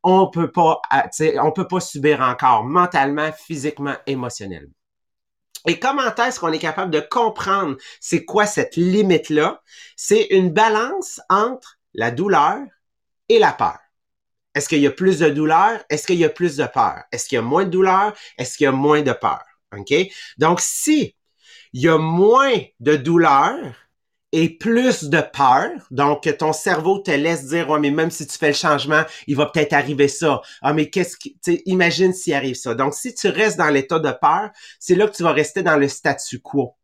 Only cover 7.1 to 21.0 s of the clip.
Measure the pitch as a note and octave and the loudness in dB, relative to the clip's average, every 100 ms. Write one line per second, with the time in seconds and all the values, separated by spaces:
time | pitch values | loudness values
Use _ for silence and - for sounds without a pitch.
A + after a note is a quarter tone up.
7.1 | B3 A3+ G#3+ G3 G3 E3+ C3 - - - | 0 0 -2 -2 -2 -2 -8 -14 -18 -4
8.1 | E3 - G#3 G#3 D#3+ B2 - F3+ G3+ G3 | -4 -2 0 0 -2 -4 0 2 2 2
9.1 | E3 - D3+ E3 - _ - - - - | 2 2 0 0 -4 _ -20 -20 -12 0
10.1 | G#3+ - F#3+ F#3 D#3+ A3+ G#3+ B3 F#4+ F4+ | 0 4 2 2 2 2 2 -2 -6 -10
11.1 | - - F#3+ A3+ B3+ - _ _ - A2+ | -16 -2 0 0 -4 -16 _ _ -6 -4
12.1 | A#2+ G3+ E3+ D3+ G#3+ C4+ _ _ _ _ | -2 2 2 2 0 -10 _ _ _ _
13.1 | _ - A3+ F3 - F2+ - _ _ _ | _ 2 4 4 2 -4 -4 _ _ _
14.1 | _ _ _ _ C#3+ - D#3 C#3 - F#3+ | _ _ _ _ -6 -2 2 2 2 0
15.1 | E3 D#3+ C#3+ D3+ D#3+ G3+ A3+ - D3+ - | 4 2 2 2 4 2 0 -6 -6 -2
16.1 | F3+ D#3 - F3 C#3 B2+ - G#2 - - | 0 0 0 -4 -2 -4 0 0 -2 -12
17.1 | A#2+ - B2 A#2 D#3+ F#3+ F#3 F#3+ F#3 G#3 | -12 -4 -2 0 0 0 2 2 2 0
18.1 | G#3 - - B2+ - C#3 C3 C#3+ D3+ C#3 | -4 -20 -10 -10 0 0 2 2 2 2
19.1 | A#2 G#2+ - - _ _ G2+ G2 D3 F#3+ | -2 -2 -4 -10 _ _ -16 -2 -2 -2
20.1 | - - - D#3 F3 - - - D4+ | -10 -20 -2 0 0 -2 -4 0 0